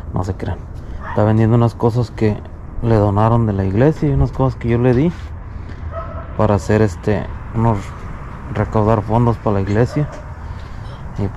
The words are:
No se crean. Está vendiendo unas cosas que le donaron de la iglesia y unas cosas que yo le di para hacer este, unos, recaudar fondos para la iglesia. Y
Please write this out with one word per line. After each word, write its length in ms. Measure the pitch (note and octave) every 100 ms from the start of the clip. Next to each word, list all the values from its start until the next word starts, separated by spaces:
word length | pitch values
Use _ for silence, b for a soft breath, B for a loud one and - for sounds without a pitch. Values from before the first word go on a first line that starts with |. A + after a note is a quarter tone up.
| -
No 80 | -
se 120 | F#2+
crean. 240 | G2 - E2+ - - B B -
Está 160 | -
vendiendo 320 | G#2+ A2 A2 A#2+
unas 180 | A#2
cosas 380 | - A#2+ A#2 A#2
que 280 | - A2 G#2 - - - -
le 120 | A#2
donaron 520 | A2 G#2 G2+ A2+ A#2 A2
de 60 |
la 120 | G2
iglesia 440 | F#2+ G2 C#3 D#3 D3+
y 40 |
unas 180 | C#3 C3
cosas 240 | - C3
que 140 | A#2+ A#2
yo 100 | A#2
le 160 | B2+
di 160 | A#2+ E3 - - - - B B B B - - - - -
para 180 | G#2+
hacer 280 | G2+ - G#2+
este, 440 | G#2+ - - G#2 - - - A2+
unos, 220 | A#2 G2+ - - - - - - -
recaudar 500 | - G#2+ A2 G#2 A2+
fondos 340 | G#2 A2+ A#2+ A2
para 160 | A2
la 80 | G2
iglesia. 460 | F#2+ G2+ A#2 D3 C#3+ - - - B B B B B B - -
Y 80 | G2